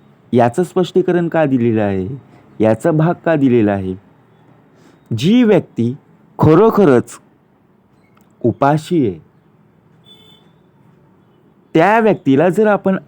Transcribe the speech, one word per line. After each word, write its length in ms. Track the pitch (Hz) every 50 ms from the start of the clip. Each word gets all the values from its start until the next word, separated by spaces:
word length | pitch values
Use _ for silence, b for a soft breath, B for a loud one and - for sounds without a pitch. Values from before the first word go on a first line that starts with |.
| _ _ _ _ _ _ 117
याचं 300 | 123 117 120 - - 180
स्पष्टीकरण 640 | - - 185 175 - - 190 180 185 170 175 170
का 180 | 160 - 165 156
दिलेलं 360 | 135 135 123 117 120 110 107
आहे, 260 | 104 101 98 95 92 101 139 131 - b b b b _ _ -
याचा 320 | 110 110 - - - 170
भाग 220 | 156 156 156 175 170 - -
का 100 | 170 160
दिलेला 360 | 143 139 127 123 120 104 104
आहे? 220 | 101 98 95 92 92 95 - _ _ _ _ _ _ _ _ _ _ _ _ _ b b b b b b b -
जी 320 | 123 107 113 185 233 254 247
व्यक्ती 500 | 208 202 156 - - _ - 117 120 135 - _ _ _ _ _ _ _ -
खरोखरच 800 | - 151 160 175 220 220 - 208 196 151 127 117 - - - - _ _ _ _ _ _ _ _ _ _ _ _ _ _ _ _ _ _ _ _ _ _ _ _
उपाशी 640 | - 117 101 - 139 139 151 151 156 - 180 160 127
आहे, 120 | 101 87 78 - _ _ _ _ _ _ _ _ _ _ _ _ _ _ _ _ - - _ _ _ - _ _ _ _ _ _ _ _ _ _ _ _ _ _ _ _ _ _ _ _ _ _ _ _ _ _ _ -
त्या 240 | 160 165 196 220 233
व्यक्तीला 480 | 220 214 180 - - 139 135 135 160 185
जर 180 | 170 208 220
आपण 300 | 214 196 196 - 196 190 - -